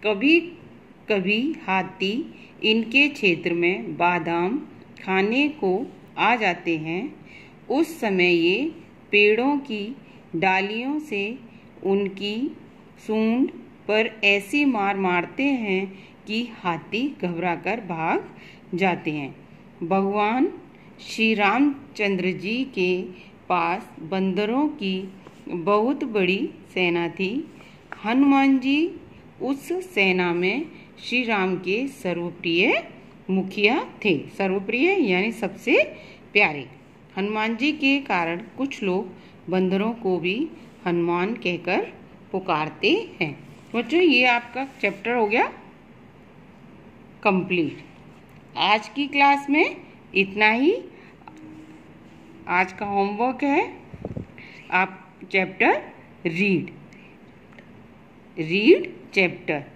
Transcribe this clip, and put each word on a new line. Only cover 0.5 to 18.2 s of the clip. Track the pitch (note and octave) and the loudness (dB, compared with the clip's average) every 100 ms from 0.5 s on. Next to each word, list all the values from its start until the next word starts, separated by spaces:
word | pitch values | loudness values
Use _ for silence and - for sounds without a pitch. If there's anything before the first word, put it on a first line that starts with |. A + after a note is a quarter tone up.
| - - - - - - | -14 -20 -20 -20 -20 -2
कभी | G#3 F#3 G#3+ C4+ D#4 - | 0 2 0 0 -4 -2
हाथी | F#3+ F#3 - F#3+ A3+ - - - - | -2 -2 -4 -4 -2 -6 -12 -20 -4
इनके | G#3+ G#3+ A3+ C4+ D4 | 2 2 2 2 2
क्षेत्र | C#4+ G3+ E3 F3+ | 2 0 2 0
में | E3+ F3 G3 A3+ D3+ | 0 0 0 -6 0
बादाम | F3 F3 E3 E3+ F3 C4+ - - - - | 2 2 -2 -2 0 -2 -6 -18 -20 -16
खाने | - F#3+ G3 B3 D4 | -2 0 2 2 0
को | D4 F#3+ F#3 C#4 - - - | 0 -2 -2 -4 -12 -18 -2
आ | F#3+ A#3+ | 2 2
जाते | G#3 F3 - E3 | 0 -2 -2 -4
हैं। | D#3 E3+ C4+ - - - - - - | -2 -6 -6 -12 -20 -20 -20 -20 -4
उस | C4 E4 - | 0 0 -2
समय | A3 F#3+ F3+ | -2 4 4
ये | E3+ E3 G3 D4 - - - - | 4 4 2 -2 -8 -20 -20 0
पेड़ों | G#3 G#3 G#3+ B3+ C#4+ | 4 6 4 2 0
की | C#4 G#3+ G3+ C4+ - - - E3 | -4 -8 -8 -12 -18 -20 -8 0
डालियों | F#3 F#3+ G3 A3 B3+ D4+ | 2 2 0 -4 -4 -6
से | D4+ G#3 G3+ B3+ - - - - | -6 -6 -4 -8 -16 -20 -20 -8
उनकी | F#3 G3 G3 F#3+ G3+ G#3+ C#4+ - - - - - - | -2 0 0 -4 -6 -4 -6 -8 -20 -20 -20 -20 -4
सूंड | G#3+ A3 A#3 D4 - - - - | 0 2 2 0 -2 -20 -20 -2
पर | G#3+ A3+ A3+ | 0 0 2
ऐसी | G3+ G3+ G3 C#4+ | 2 2 2 0
मार | C#4+ A#3 G3 G3 | 2 2 0 0
मारते | F#3+ F3+ E3+ - | 2 0 -2 -2
हैं | C4+ C4+ G#3+ F#3+ G3 - - - - | -2 0 0 0 -2 -10 -20 -20 -8
कि | G#3+ A#3+ | -6 -6
हाथी | - F#3 E3 D#3+ G3+ C#4 - | -6 -4 -4 -4 -4 -4 -4
घबराकर | F3+ E3+ F3+ E3 F3 A3 | -4 -2 -2 -2 -2 -4
भाग | G3 E3 D#3+ E4+ | -4 -4 -2 -2